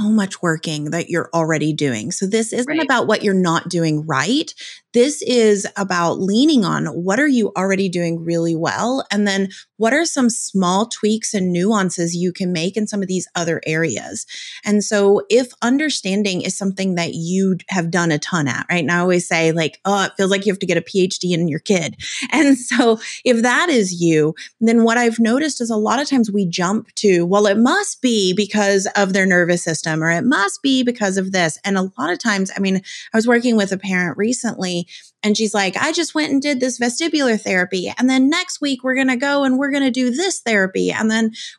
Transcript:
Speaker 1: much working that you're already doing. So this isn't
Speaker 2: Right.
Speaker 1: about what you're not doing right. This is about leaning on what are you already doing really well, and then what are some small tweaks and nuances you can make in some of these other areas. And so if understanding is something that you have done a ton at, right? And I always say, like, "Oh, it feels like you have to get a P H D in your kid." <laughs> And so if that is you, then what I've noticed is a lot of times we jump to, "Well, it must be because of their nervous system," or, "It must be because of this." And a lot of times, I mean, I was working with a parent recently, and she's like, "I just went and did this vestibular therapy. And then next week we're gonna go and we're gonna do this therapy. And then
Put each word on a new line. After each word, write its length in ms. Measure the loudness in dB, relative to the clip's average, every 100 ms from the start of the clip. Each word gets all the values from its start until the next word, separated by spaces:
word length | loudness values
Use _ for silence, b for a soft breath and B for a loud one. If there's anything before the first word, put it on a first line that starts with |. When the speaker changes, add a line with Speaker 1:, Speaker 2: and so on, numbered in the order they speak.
| 2
Speaker 1:
much 320 | 2 0 -2
working 480 | -2 -2 -4 -6 -4
that 180 | -4 -2
you're 220 | -4 -2
already 400 | 0 0 0 0
doing. 400 | 0 -2 -2 -6
So 140 | -6 -2
this 260 | -2 -2
isn't 160 | -4 -2
Speaker 2:
Right. 160 | -2
Speaker 1:
about 220 | 0 0 2
what 180 | 0
you're 100 | 2
not 340 | 2 2 0 -2
doing 360 | -2 0 -2 -2
right. 460 | -2 0 0 -2 -10 B B B
This 300 | 2 2 0
is 440 | 0 4 4 2 -2 -6
about 440 | -2 0 0 0
leaning 440 | 0 2 4 4
on 220 | 2 0 -2
what 320 | -4 -2 2
are 80 | 2
you 260 | 2 0 0
already 320 | 0 0 0
doing 360 | -2 -2 -4
really 300 | -2 -2 0
well, 520 | 0 -2 -2 -2 -2 -2
and 160 | -2 0
then 240 | 0 -2 B B -2
what 140 | 0
are 140 | 2 0
some 240 | 0 0
small 560 | 0 -4 0 2 2 0
tweaks 480 | -2 -2 -2 -2
and 180 | -4 -2
nuances 640 | 0 0 2 0 -2 -4 -2
you 160 | -4
can 200 | -2 -4
make 240 | -2 -4 -4
in 100 | -4
some 160 | -4
of 60 | -4
these 200 | -4 -4
other 260 | -4 -2 -4 -2
areas. 600 | -2 -2 -4 -8 -12 -14 B B B
And 180 | 0 0
so 400 | 2 2 4 4 4
if 200 | 2 0 -2
understanding 800 | 0 0 0 -4 -2 0 0 -2
is 160 | -4 -4
something 380 | -4 -2 -2
that 180 | -2 -2
you 440 | -4 -2 0 0 0 -2
have 220 | -2 0
done 200 | 0 2
a 80 | 0
ton 300 | -2 -2 -2
at, 160 | -2 -2
right? 120 | -2
And 80 | 0
I 80 | 0
always 300 | 2 2 0
say, 240 | 0 2
like, 280 | 2 -2 -4
"Oh, 200 | -2 0
it 80 | -2 0
feels 140 | 0
like 160 | 2 0
you 60 |
have 80 | -2
to 60 | 0
get 120 | -2
a 40 |
P 200 | 0 0
H 160 | 0 -2
D 160 | -2
in 140 | 0 0
your 120 | -2
kid." 360 | 0 0 -2 -10
<laughs> 60 | B B -2
And 240 | 2 4 2
so 400 | 0 2 2 2 B B
if 180 | 0 2
that 260 | 2 2 2
is 320 | 2 0 0
you, 340 | 2 4 2 -2 B -2
then 220 | 2 4
what 160 | 4 4
I've 200 | 2 2
noticed 420 | 2 2 0 -4
is 100 | -4
a 60 | -2
lot 240 | 0 -2
of 80 | 0
times 220 | 0 2
we 160 | 0 -2
jump 480 | 0 0 -2 -4 0
to, 300 | 2 4 4
"Well, 200 | 4 4
it 120 | 4
must 420 | 2 2 -2 -2
be 320 | 0 2 2
because 540 | 0 0 0 2 2 0 0
of 160 | 2
their 140 | 2 4
nervous 360 | 4 2 0
system," 400 | -2 -4 -4 -2
or, 80 | 0
"It 140 | 0
must 380 | 0 0 -2 -2
be 200 | 0 0
because 360 | 0 0 -2 -2
of 140 | -2
this." 260 | 0 0 -2
And 120 | -2 -2
a 160 | -2 -4
lot 120 | -4
of 80 | -4
times, 320 | -2 -2 -2 -2
I 40 |
mean, 160 | -2 -2 B B B
I 40 | 0
was 120 | 4
working 280 | 2 4 2
with 160 | 2
a 60 | -2
parent 380 | -2 -2 -2 -2
recently, 680 | -2 -2 -4 -4 -4 -4 -6 B B _
and 140 | -2 0
she's 180 | 0
like, 220 | 0 -2 0
"I 160 | -2
just 220 | -2 -2
went 160 | -2 0
and 120 | 0
did 180 | 0 0
this 180 | -2 -2
vestibular 640 | -4 -2 -2 0 2 0
therapy. 520 | 0 0 0 -2 -6 -2
And 100 | 2
then 180 | 4 4
next 320 | 2 -2 -6
week 240 | -4 -4
we're 100 | -2
gonna 220 | 0 0 0
go 280 | 0 0
and 140 | 2 0
we're 120 | 0
gonna 200 | 0 0
do 200 | 0 0
this 300 | 0 -2 -2
therapy. 520 | 0 2 2 0 0
And 180 | 0 0
then 220 | 2 0 -4 B